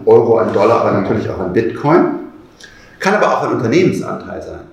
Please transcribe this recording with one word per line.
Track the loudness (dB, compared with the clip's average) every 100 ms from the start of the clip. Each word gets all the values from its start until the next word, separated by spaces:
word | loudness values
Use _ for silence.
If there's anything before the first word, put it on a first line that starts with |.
| 4
Euro, | 4 6 2
ein | 2
Dollar, | 2 2 2
aber | 0 0
natürlich | 0 -2 -4
auch | -6
ein | -4
Bitcoin, | -2 -2 -2 2 2 2 -2 -10 -18 -20 -20 -20 -20 -20 -6
kann | -2 0
aber | 0 0
auch |
ein | -2
Unternehmensanteil | -2 0 2 2 0 -6 -8 -10 -12
sein, | -12 -14 -18